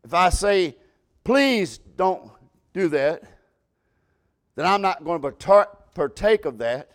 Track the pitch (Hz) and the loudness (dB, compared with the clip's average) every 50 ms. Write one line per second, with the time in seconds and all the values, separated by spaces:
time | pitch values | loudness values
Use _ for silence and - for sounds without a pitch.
0 | _ 113 160 170 185 180 170 - 196 202 202 196 180 151 - _ _ _ _ _ | _ -2 0 2 2 2 0 0 0 0 2 2 0 -2 -6 _ _ _ _ _
1 | _ _ _ _ _ - 247 277 277 269 254 220 185 143 - - _ - _ - | _ _ _ _ _ 0 2 4 4 2 2 0 -2 -4 -8 -18 _ -20 _ -2
2 | 185 190 185 - - - - _ _ _ _ _ _ _ _ 180 180 165 147 143 | -2 -2 -2 -4 -10 -20 -20 _ _ _ _ _ _ _ _ -4 -4 -2 0 0
3 | 135 147 165 - - - - _ _ _ _ _ _ _ _ _ _ _ _ _ | 0 0 -2 -4 -12 -20 -20 _ _ _ _ _ _ _ _ _ _ _ _ _
4 | _ _ _ _ _ _ _ _ _ _ _ - 151 180 196 202 196 190 180 - | _ _ _ _ _ _ _ _ _ _ _ -4 -2 0 0 0 0 -2 -4 -4
5 | 156 160 170 165 135 139 - _ - - 196 202 202 - - _ _ _ _ 175 | -6 -6 -6 -4 -6 -8 -8 _ 2 6 6 6 6 2 -6 _ _ _ _ -4
6 | 147 139 - - 202 214 220 208 - 156 123 107 117 117 120 135 143 _ _ | -4 -4 -4 -2 0 0 0 2 0 -8 -8 -6 -4 -4 -4 -6 -10 _ _